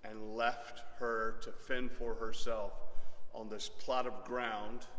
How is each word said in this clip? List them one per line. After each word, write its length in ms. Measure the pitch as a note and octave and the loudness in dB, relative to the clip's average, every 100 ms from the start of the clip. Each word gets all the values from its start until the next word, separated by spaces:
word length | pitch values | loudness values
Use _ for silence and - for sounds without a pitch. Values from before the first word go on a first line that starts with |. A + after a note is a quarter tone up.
and 320 | A2 G#2+ G#2+ A2 | -10 -8 -6 0
left 460 | A#2 A#2+ - - - - | 0 0 -6 -6 -6 -2
her 360 | A#2+ A2+ A2+ - | -2 0 0 0
to 100 | - | -2
fend 400 | - - B2+ B2+ | -4 -2 0 0
for 220 | - A#2 A2+ | 0 -2 0
herself 580 | A2 - - A2+ G2+ - - - - - - | 2 4 4 2 -2 2 4 6 6 4 0
on 140 | A2+ A2 | -2 -6
this 200 | G#2 - | -4 -4
plot 380 | - - B2+ B2 | -2 0 2 0
of 180 | G#2 - | -2 -4
ground 600 | B2 A#2+ A2 G#2 A#2+ - | -4 -2 -2 -2 -2 -2